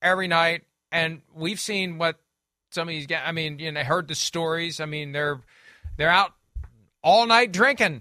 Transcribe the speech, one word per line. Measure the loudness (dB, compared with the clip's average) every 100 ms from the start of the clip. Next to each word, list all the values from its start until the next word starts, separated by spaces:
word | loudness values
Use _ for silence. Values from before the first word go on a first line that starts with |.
every | 2 2 2
night, | 2 2 0 _ _ _
and | -2 -2 -4 _
we've | -8 -6 -6
seen | -4 -4 -4 -2
what | -2 -4 _ _ _ _ _
some | -6 -6
of |
these | -6 -4
guys, | -4
I | -4
mean, | -4 -6 -6
you | -8
know, | -4
I |
heard | 0 -2 -2
the | -6
stories. | -4 -4 -2 -2 -4 -6
I | -8
mean, | -8 -6
they're, | -4 -4 -4 -10 _ -20 -18 -10 -2
they're | 2
out | 4 2 _ _ -14 -14 _ _ _
all | 4 6 6
night | 6 4
drinking. | 4 2 4 0 -2